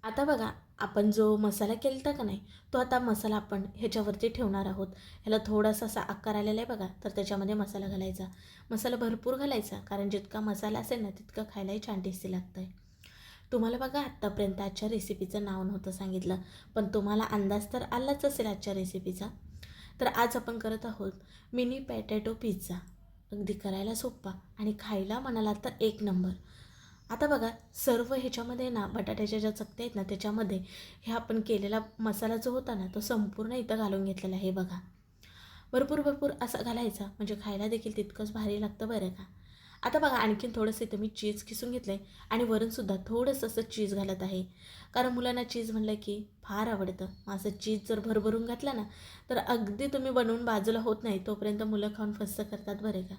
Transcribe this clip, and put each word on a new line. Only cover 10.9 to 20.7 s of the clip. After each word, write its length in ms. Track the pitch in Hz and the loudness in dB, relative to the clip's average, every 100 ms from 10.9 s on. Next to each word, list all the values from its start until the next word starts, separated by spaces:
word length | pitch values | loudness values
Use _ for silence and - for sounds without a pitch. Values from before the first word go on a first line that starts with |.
| 240 | -2
ना 80 | 208 | -2
तितका 320 | 190 - - 214 | -6 -10 -8 -8
खायलाही 260 | 208 196 208 214 | -6 -4 -4 -4
छान 140 | 202 | -4
टेस्टी 280 | 185 185 190 | -4 -6 -4
लागतंय. 340 | 185 180 - 185 - - - - - - - - | -4 -6 -10 -12 -12 -20 -20 -20 -20 -20 -20 -2
तुम्हाला 260 | 247 226 247 | 2 2 2
बघा 220 | 262 277 | 0 0
आत्तापर्यंत 600 | 277 - 208 202 202 190 | -2 -2 -4 0 0 0
आजच्या 280 | 196 190 214 | -4 -2 -2
रेसिपीचं 560 | 220 185 202 185 208 | -2 -2 -4 -2 -2
नाव 180 | 202 190 | -2 -2
नव्हतं 280 | 190 196 190 | -2 -2 -4
सांगितलं, 460 | 185 196 185 175 185 185 - - | -6 -2 -2 0 0 -2 -16 -6
पण 120 | - 208 | 0 2
तुम्हाला 300 | 214 202 208 214 | 2 4 2 2
अंदाज 340 | 208 196 202 208 | 2 10 8 8
तर 100 | 247 | -2
आलाच 400 | - 240 262 285 | 2 2 4 6
असेल 220 | 285 277 214 | 6 6 2
आजच्या 280 | 196 - | 2 0
रेसिपीचा. 540 | 196 185 185 185 180 208 - - - - - - - | 0 2 -2 -4 -4 -6 -8 -16 -16 -16 -16 -18 0
तर 60 | 254 | 2
आज 280 | 226 233 240 | 4 4 4
आपण 220 | 233 233 | -2 -4
करत 280 | 220 | -2